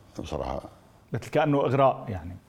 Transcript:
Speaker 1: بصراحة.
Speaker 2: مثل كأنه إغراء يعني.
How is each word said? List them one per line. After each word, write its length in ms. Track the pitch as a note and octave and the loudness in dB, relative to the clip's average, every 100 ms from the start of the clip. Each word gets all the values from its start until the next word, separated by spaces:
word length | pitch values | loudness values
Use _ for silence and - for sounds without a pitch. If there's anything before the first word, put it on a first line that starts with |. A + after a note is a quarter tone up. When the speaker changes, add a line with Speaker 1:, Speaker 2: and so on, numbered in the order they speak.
| - - | -16 -12
Speaker 1:
بصراحة. 440 | - C#2+ B1+ C#2 - - - - _ | -8 -6 -4 -6 -10 -18 -20 -20 _
Speaker 2:
مثل 180 | B2 - | -8 -2
كأنه 300 | D3 D#3 C#3+ | 0 2 2
إغراء 440 | C#3 C3 C3+ B2 - | 2 4 4 4 -4
يعني. 280 | F#2+ E2+ F2+ | -8 -10 -14